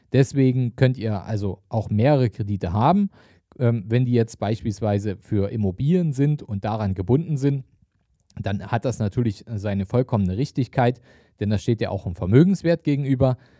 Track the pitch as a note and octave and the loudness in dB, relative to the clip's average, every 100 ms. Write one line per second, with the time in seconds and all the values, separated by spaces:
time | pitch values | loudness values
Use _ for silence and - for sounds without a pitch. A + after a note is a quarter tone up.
0 | _ B2+ C3+ C#3 C3 B2+ A#2+ - C3 C3 | _ 2 2 4 2 2 -2 2 2 2
1 | A2 G2+ - G#2+ G2+ - _ A2+ - G#2+ | -2 -4 -4 -4 -4 -6 _ -4 -2 2
2 | B2+ C#3+ A#2+ - G#2 G2+ F#2+ G#2+ C3 G3 | 4 4 2 -2 -4 -4 -2 2 4 4
3 | G3 - _ _ _ - A#2+ A#2 G2 A#2+ | 0 -4 _ _ _ -2 0 0 0 0
4 | B2+ A#2+ A2+ - G2+ A2 A#2 G2+ G#2+ G2+ | 2 2 0 -2 -4 -4 -4 -4 0 0
5 | G#2 F#2 - G#2 G2 A#2+ G2+ F2 C#3+ F3+ | -2 -8 -4 -2 -2 -2 -2 -2 0 2
6 | E3 C3 C#3+ D3 - G2+ G#2+ A2 G2+ F#2 | 0 0 0 0 -4 -6 -4 -2 -2 -2
7 | F#2 C#3 F3 C#3+ C#3 C#3 - _ _ _ | 2 2 2 -2 0 -2 -6 _ _ _
8 | _ _ _ - G2 G2 F#2+ A#2 C3+ A2 | _ _ _ -8 -4 -4 -4 -4 -2 -2
9 | G#2 B2 A#2 G2 - G#2+ G#2 G2 F#2 B2 | -2 -2 -2 -4 -8 -8 -4 -4 0 0
10 | - A2+ F#2 F#2+ D3 - A#2+ - B2 B2 | 2 2 0 0 -4 -4 -2 2 2 0
11 | _ _ _ - G#2 G#2 - A2+ G#2 F#2+ | _ _ _ -6 -2 -2 0 -2 -2 -4
12 | - E2+ F#2 A#2 F3 F#3 E3 E3+ D3+ C#3+ | -6 -6 4 6 6 2 0 -2 0 -2
13 | C#3 B2+ C3+ B2 _ | 0 2 0 0 _